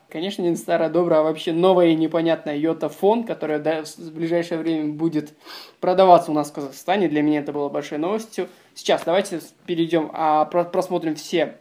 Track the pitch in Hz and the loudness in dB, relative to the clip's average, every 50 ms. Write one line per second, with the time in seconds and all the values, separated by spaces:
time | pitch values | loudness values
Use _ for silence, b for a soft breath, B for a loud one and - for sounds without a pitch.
0 | _ _ - 160 165 196 202 - 185 175 170 165 - - 175 165 165 160 160 170 | _ _ -10 -6 -6 -6 -4 -2 0 0 0 -2 -2 -2 0 0 0 2 2 2
1 | 175 170 165 156 156 156 156 160 - 180 165 165 170 190 190 180 175 170 160 156 | 2 4 4 4 4 2 0 -2 -4 -4 -2 2 4 4 6 6 6 4 4 4
2 | 160 156 160 170 160 165 165 156 - 160 147 147 151 160 165 160 - 151 151 - | 0 0 0 0 2 2 0 0 -2 -6 -6 -2 -2 -2 -2 -2 -4 -8 -6 0
3 | - 196 214 240 226 226 170 - - 151 151 151 147 156 160 156 156 147 - - | 2 2 2 2 0 -4 -6 -6 -4 -4 -4 -2 -2 -2 -2 -2 -4 -10 -14 -16
4 | 170 165 156 160 170 160 165 175 165 165 175 160 156 165 165 156 151 151 151 147 | -16 -14 -10 -6 -4 -2 0 -2 -2 -2 -4 -4 -2 -2 -2 -2 -2 -4 -4 -2
5 | 165 165 151 151 147 151 - B B B B B B B B B - 180 185 180 | -4 -2 -2 -2 -6 -6 -14 B B B B B B B B B -2 0 4 4
6 | 190 185 180 165 170 - 151 151 143 143 - - 143 135 131 - - - 180 208 | 8 10 8 8 8 4 -2 -2 -2 -2 -6 -10 -10 -10 -12 -14 -4 -2 0 0
7 | 196 160 147 147 147 151 151 151 147 147 143 147 143 139 - 147 143 - 165 147 | 0 0 0 2 2 2 0 0 -2 -4 -6 -4 -4 -4 -4 -6 -6 -6 -6 -6
8 | 156 175 208 220 226 - - - 170 - B B B B B - - - 180 151 | -4 -4 -4 -4 -6 -8 -8 -8 -8 -8 B B B B B -12 -2 0 0 0
9 | - 165 165 190 196 202 - 160 147 - _ _ _ - 180 165 165 160 165 165 | 0 0 0 0 0 -2 -6 -10 -12 -12 _ _ _ -6 -2 -2 0 0 0 0
10 | 156 - - - 160 156 151 151 156 156 - 175 175 175 - 185 175 - 185 175 | -2 -2 -4 -2 0 2 2 2 2 2 0 -2 -2 0 -2 -4 -2 -2 -2 -4
11 | 165 165 151 151 - - - 170 151 123 - - | -2 -4 -6 -6 -8 -4 0 0 0 0 -4 -14